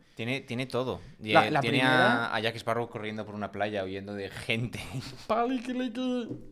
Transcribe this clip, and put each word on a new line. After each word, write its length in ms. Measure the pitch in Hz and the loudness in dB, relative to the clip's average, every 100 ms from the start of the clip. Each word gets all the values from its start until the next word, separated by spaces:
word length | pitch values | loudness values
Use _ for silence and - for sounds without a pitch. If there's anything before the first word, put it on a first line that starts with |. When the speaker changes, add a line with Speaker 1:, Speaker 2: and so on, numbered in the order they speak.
| _ | _
Speaker 1:
Tiene, 260 | - 113 135 | -8 -4 -4
tiene 240 | 131 120 | -4 -6
todo. 360 | 131 120 127 87 - - | -2 -2 -2 -4 -8 -12
Y, 100 | 107 | 6
Speaker 2:
La, 120 | 156 - | 6 6
Speaker 1:
eh, 40 | |
Speaker 2:
la 100 | 147 | 2
Speaker 1:
tiene 180 | 120 120 | 4 4
Speaker 2:
primera 460 | 131 127 123 120 117 | 6 6 6 4 2
Speaker 1:
a, 60 | |
a 60 | 113 | 0
Jack 160 | 110 113 | 0 -2
Sparrow 320 | 110 113 117 | -2 -2 -2
corriendo 380 | 117 107 107 107 | -6 -6 -6 -6
por 80 | |
una 180 | 104 101 | -6 -6
playa 320 | 101 104 104 | -2 0 0
huyendo 300 | 95 98 98 | -2 -4 -6
de 160 | 101 98 | -6 -6
gente. 500 | - - 113 120 - - - | -8 -2 0 0 -4 -8 -8
<laughs> 220 | - - - | -10 -12 -2
Speaker 2:
Paliquiliqui, 1000 | 220 240 262 254 247 254 233 254 247 233 - - | 0 2 -2 -4 -4 -4 -2 -2 -2 -4 -10 -12